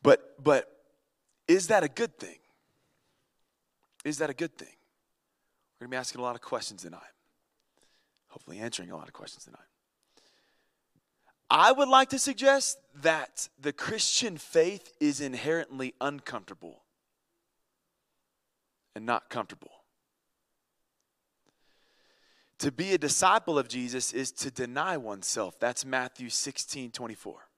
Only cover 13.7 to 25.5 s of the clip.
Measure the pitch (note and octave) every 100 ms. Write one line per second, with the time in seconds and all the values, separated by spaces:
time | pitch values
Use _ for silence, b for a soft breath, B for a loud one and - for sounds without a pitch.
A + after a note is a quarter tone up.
13.7 | - - A3 - - A#3 E3 - E3 E3
14.7 | G3 - _ D3 C#3 C#3+ B2 D3 E3 D#3
15.7 | C3+ C3 - C3+ C#3+ - A#2+ - F#2+ E2
16.7 | A#1+ _ _ _ _ _ _ _ _ _
17.7 | _ _ _ _ _ _ _ _ _ _
18.7 | _ _ G#2+ A2+ A#2+ _ B2 G2+ - -
19.7 | - _ _ _ _ _ _ _ _ _
20.7 | _ _ _ _ _ _ _ _ _ _
21.7 | _ _ _ _ _ _ _ _ _ C#3+
22.7 | B2 F#3 F#3 D3 - F#3 G#3+ - D3 B2
23.7 | B2 B2 B2+ - B2 C3 - C#3+ B2+ B2
24.7 | C3 F3+ E3 A2 G2+ F#2+ - F#2+